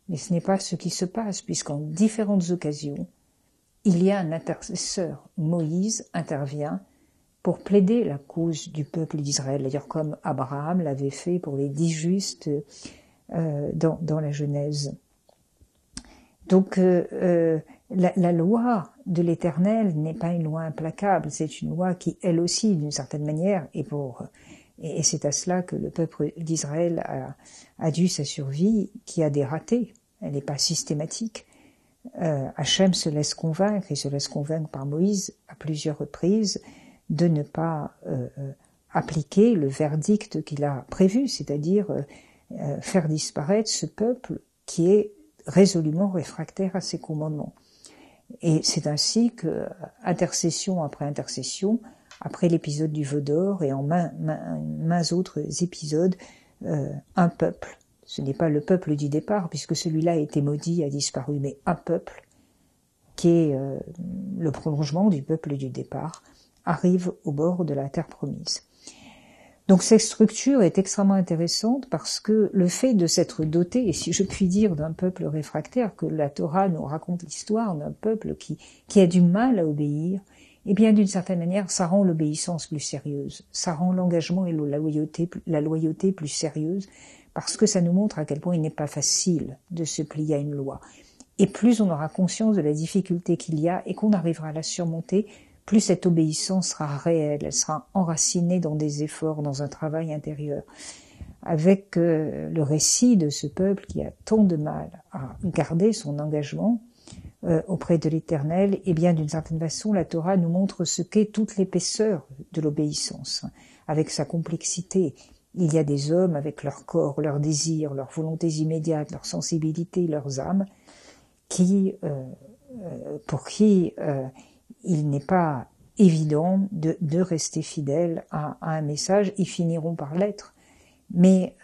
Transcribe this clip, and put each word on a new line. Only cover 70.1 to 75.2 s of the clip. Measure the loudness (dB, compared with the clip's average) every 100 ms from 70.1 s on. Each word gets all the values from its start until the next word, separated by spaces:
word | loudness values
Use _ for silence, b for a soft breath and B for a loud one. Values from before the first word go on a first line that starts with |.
| 4 4 4 2 6
est | 6 4
extrêmement | 0 2 4
intéressante | 4 2 0 0 0 0 0 -2
parce | -6 -4 -4
que | 2 4 4
le | 4 2
fait | 4 4
de | 4 4
s'être | 4 2 0
doté, | 0 2 2 2 0
et |
si | 0 -2
je | 0
puis | 0 2 2
dire, | 4 2 2
d'un | -4
peuple | -2 -2 -2